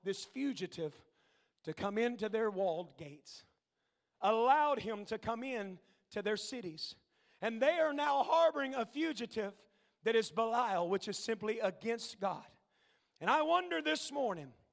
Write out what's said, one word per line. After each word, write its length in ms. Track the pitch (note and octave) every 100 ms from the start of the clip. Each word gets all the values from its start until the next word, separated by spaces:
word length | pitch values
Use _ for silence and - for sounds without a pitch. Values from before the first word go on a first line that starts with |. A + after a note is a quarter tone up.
this 220 | F#3 F#3+ -
fugitive 680 | B3+ C#4 G#3 F3+ - D#3 - _ _ _ _ _ _
to 100 | D#3
come 240 | D#3 G3+ G#3
into 320 | A#3+ A3+ G#3+
their 220 | A3 A3
walled 440 | F#3+ F#3+ D#3+ F3 -
gates, 460 | D3+ C#3+ - - - _ _ _ _ _ _ -
allowed 560 | G3 A3+ B3 D4+ D4 C4
him 280 | G#3 G#3 G3+
to 120 | A3
come 260 | A3 A#3
in 360 | C4+ A#3+ G3 F3+ _ _ _
to 100 | G#3
their 140 | G3+ G#3
cities. 600 | - B3+ F3+ D#3 - - _ _ _ -
And 200 | G#3+ A3+
they 180 | C4+ E4+
are 140 | D#4
now 300 | C#4+ D4 C#4
harboring 520 | - E4 E4 D4+ C4+ C4+
a 100 | A3+
fugitive 680 | C#4+ D#4+ A#3 - A3 G3+ G3 _ _ _ _
that 100 | A3
is 160 | A3+ -
Belial, 600 | G3 A3+ A#3 A#3 F#3 F3
which 180 | G3 G#3+
is 100 | F#3
simply 420 | - A3 G#3+ A3+
against 600 | G3 - A3+ A#3 - -
God. 240 | F#3+ D3+ - _ _ _ _ _ _ -
And 80 | F3
I 140 | D4+
wonder 380 | D#4 F4 F4+ E4
this 300 | D#4 D#4 -
morning, 380 | C#4+ B3 E3+ C3+ - _